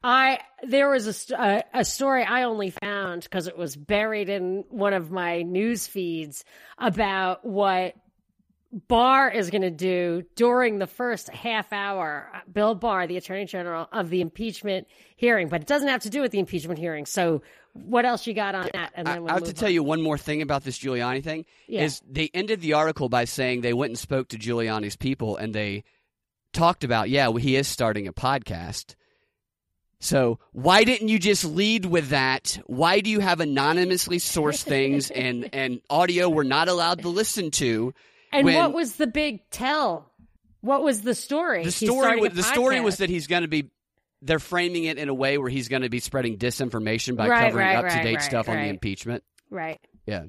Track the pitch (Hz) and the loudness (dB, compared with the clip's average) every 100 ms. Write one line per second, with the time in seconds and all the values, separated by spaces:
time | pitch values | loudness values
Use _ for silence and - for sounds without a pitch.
0 | 247 254 262 262 - - 254 269 277 269 | 4 4 4 2 -6 -14 0 4 4 2
1 | 214 - - 254 220 202 - 254 202 - | 0 -8 -6 0 2 2 0 -2 0 0
2 | 269 262 202 247 247 220 196 - 202 202 | 2 2 2 2 0 -2 -4 -6 -6 -4
3 | 190 175 - 190 175 175 170 143 147 208 | -4 -8 -6 -6 -6 -6 -8 -8 -2 0
4 | 220 214 196 202 185 190 - 240 202 196 | 0 -2 -2 -2 -2 -4 -6 0 0 0
5 | 160 185 175 170 175 180 220 233 - 196 | -2 -4 -2 -2 -2 0 0 -2 -6 -6
6 | 180 165 151 143 - - - - 240 180 | -4 -6 -8 -12 -18 -20 -20 -4 -2 0
7 | 208 190 185 180 240 196 196 185 185 - | 0 0 -2 -2 -4 0 2 2 -2 -6
8 | _ _ _ _ _ _ _ 226 - 233 | _ _ _ _ _ _ _ -16 0 4
9 | 247 269 269 214 180 208 185 160 185 180 | 6 6 4 2 0 0 -2 0 0 2
10 | 175 170 170 - 240 247 247 208 190 - | 2 -2 -6 2 4 4 2 0 -4 -4
11 | 247 220 - - 233 220 202 208 202 196 | -4 -4 -8 -10 -4 -4 -4 -6 -4 -4
12 | 160 147 147 185 180 185 214 208 240 190 | -4 -6 -8 -14 -8 0 0 2 0 0
13 | 175 180 - 190 196 190 175 165 165 226 | 0 -4 -6 -8 -6 -6 -6 -6 -6 -4
14 | 175 180 170 - 226 190 208 190 - _ | -2 0 -2 -4 -8 -6 -4 -6 -6 _
15 | - _ 240 220 165 170 151 285 277 254 | -20 _ 2 2 2 -4 0 0 2 -2
16 | 214 247 262 196 185 180 156 160 170 151 | -2 -2 0 0 -2 -4 -6 -6 -6 -6
17 | 143 - 175 156 - - _ - 180 240 | -6 0 2 2 -2 -20 _ -20 0 2
18 | 247 233 - 208 202 190 185 185 165 - | 2 0 -4 -4 -2 -4 -6 -6 -8 -6
19 | 156 160 170 175 170 170 214 170 143 160 | -4 -4 -2 -2 -2 -2 2 2 2 0
20 | 160 147 - 151 151 143 131 123 135 127 | 0 -2 -2 -4 0 -2 -2 -8 -4 -2
21 | 120 131 151 156 160 _ - 214 156 135 | -2 -4 -6 -8 -10 _ -8 -2 -2 -2
22 | _ 135 156 180 202 214 165 151 156 151 | _ -4 -2 -2 -2 -2 2 2 2 0
23 | 131 123 120 - 127 123 120 120 147 117 | 0 0 0 -2 -2 0 0 0 0 -4
24 | - 135 127 113 110 117 113 107 104 - | -2 -2 -2 -6 -4 -2 0 -2 -4 -4
25 | 135 131 110 104 110 107 104 101 - _ | -4 -2 -4 -4 -4 -4 -4 -4 -10 _
26 | _ _ _ _ _ - 170 180 135 113 | _ _ _ _ _ 2 2 2 0 0
27 | 104 139 127 113 131 131 139 - 117 104 | 2 2 2 2 2 2 0 0 0 0
28 | 98 - 127 135 113 87 85 - - - | -4 -4 -2 -2 -4 -10 -8 -10 -12 -20
29 | _ _ _ _ _ _ _ _ _ _ | _ _ _ _ _ _ _ _ _ _
30 | - 139 123 113 _ - 139 190 226 247 | 0 2 2 0 _ 0 6 8 8 4
31 | 220 220 190 196 175 156 208 226 185 170 | 2 2 4 2 0 0 2 2 2 0
32 | 139 139 131 131 - - - 127 165 196 | 2 2 2 0 -2 -8 -6 2 4 4
33 | 208 208 196 170 160 139 139 170 180 180 | 2 2 2 2 2 2 2 4 2 0
34 | - 175 - 170 151 143 - 139 135 139 | 0 -2 -2 0 0 0 0 2 2 2
35 | 135 127 127 120 120 135 135 120 _ 143 | -2 -4 -2 -4 -6 -4 -4 -4 _ 2
36 | 180 175 180 156 139 139 170 180 165 175 | 4 4 2 2 2 2 2 2 2 0
37 | 170 175 220 226 165 - 127 110 123 - | -2 -2 -2 -2 -4 0 0 0 -2 -6
38 | _ _ _ 285 277 320 330 330 277 - | _ _ _ 4 6 6 4 2 -4 -2
39 | 294 294 302 214 _ - 254 302 254 160 | -2 0 -2 -4 _ -6 -2 0 0 -2
40 | - _ - _ _ _ 220 277 294 220 | -10 _ -20 _ _ _ 0 2 2 0
41 | 220 220 - 294 349 196 165 180 220 254 | -2 -4 -2 -2 0 -2 -2 -2 0 4
42 | 254 233 208 175 214 262 254 262 220 185 | 4 4 2 2 0 2 2 2 0 0
43 | 190 175 147 175 165 147 135 _ _ _ | -2 -2 0 -2 0 -2 -4 _ _ _
44 | _ _ 139 160 - 175 175 175 160 143 | _ _ -2 -2 0 -2 0 -2 -4 -4
45 | 147 131 135 143 127 135 117 131 127 120 | -4 0 0 0 0 -4 -2 -2 -2 -4
46 | - 139 123 107 123 - 127 117 107 113 | -4 -2 -2 0 -2 -2 -4 -2 -2 -2
47 | 127 123 107 240 226 - 190 190 180 165 | -2 0 2 4 4 2 2 2 2 0
48 | 165 113 143 123 110 151 120 95 104 95 | 0 -2 0 -2 -2 -2 -4 -4 -6 -6
49 | 113 120 _ _ _ 196 160 - _ _ | -6 -8 _ _ _ -10 -10 -10 _ _
50 | - 98 | -8 -8